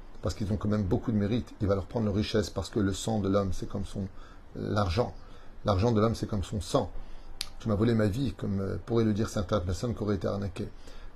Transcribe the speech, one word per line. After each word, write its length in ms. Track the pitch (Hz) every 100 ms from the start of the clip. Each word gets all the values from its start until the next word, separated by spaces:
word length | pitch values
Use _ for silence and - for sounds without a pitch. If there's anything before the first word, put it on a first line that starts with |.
| - -
parce 100 | 95 -
qu'ils 160 | 101
ont 60 | 104
quand 120 | 107
même 140 | 107
beaucoup 280 | 95 113 -
de 60 | 107
mérite, 360 | 101 117 - -
il 60 | 98
va 80 | 98
leur 100 | 85
prendre 200 | 120 107
leur 100 | 101
richesse 340 | 101 110 95
parce 200 | - -
que 100 | 113
le 140 | 98
sang 260 | 101 - 110
de 100 | 95
l'homme, 240 | 101 95
c'est 140 | - 110
comme 180 | 101 95
son, 220 | 110 95 - - - - -
l'argent. 580 | 104 104 95 87 117 - - - - - 107
L'argent 260 | 98 120
de 80 | 107
l'homme, 160 | 113 107
c'est 120 | 98
comme 160 | 104
son 180 | 90 107
sang. 300 | - 139 104 - - - - - - -
Tu 80 | 110
m'as 80 | 101
volé 180 | 117
ma 140 | 113 107
vie, 260 | 113 127
comme, 260 | - 110 98
euh, 180 | 95 95 -
pourrait 180 | 117
le 100 | 110
dire 160 | 101 113
saint 140 | 110
Personne 500 | 95 107 90 90 123 107
qui 60 |
aurait 140 | 104 98
été 120 | 104
arnaqué. 400 | 101 98 - 104 - - - -